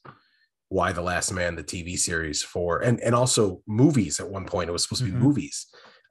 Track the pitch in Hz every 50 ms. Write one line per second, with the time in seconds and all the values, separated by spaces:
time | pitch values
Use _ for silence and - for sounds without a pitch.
0 | _ - - _ _ _ _ _ _ _ _ _ _ - 92 92 87 92 90 87
1 | 85 90 87 85 - - 95 90 87 87 85 82 78 - - 87 82 90 90 87
2 | - 82 85 80 80 78 73 - - - - 90 87 87 85 - - 123 117 -
3 | - 120 120 120 127 127 - 123 107 95 90 - - - 107 113 135 170 143 123
4 | 95 - - - 87 - 98 98 87 - - 92 85 82 87 82 - - 110 -
5 | 127 95 92 123 131 143 147 107 - - - - - _ _ - - - - _
6 | _ _